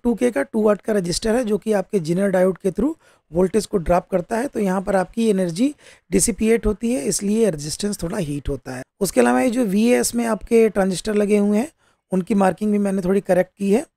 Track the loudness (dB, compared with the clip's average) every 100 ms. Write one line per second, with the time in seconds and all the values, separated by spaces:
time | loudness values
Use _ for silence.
0 | -2 0 0 -2 -4 0 0 0 -2 -2
1 | -2 -4 -2 -2 -2 -4 -2 -2 -2 -4
2 | -2 -2 0 2 0 0 -4 -2 -2 -4
3 | _ _ _ 0 0 0 -2 -4 0 0
4 | 0 -4 -2 -4 -4 -2 -2 -2 0 -2
5 | -2 -2 0 2 0 0 -2 -2 -20 -20
6 | -2 0 0 0 2 2 0 -2 -2 -2
7 | -2 -2 0 2 2 0 -6 -6 -6 -6
8 | -6 -4 -4 -6 -6 -8 -8 -12 -12 -6
9 | -2 2 4 4 2 0 0 2 2 2
10 | 0 -2 -2 -4 2 4 4 2 0 -2
11 | -2 0 2 2 2 0 -2 _ _ _
12 | -4 -4 0 2 2 2 -2 0 0 -2
13 | 0 0 2 0 0 -2 0 0 0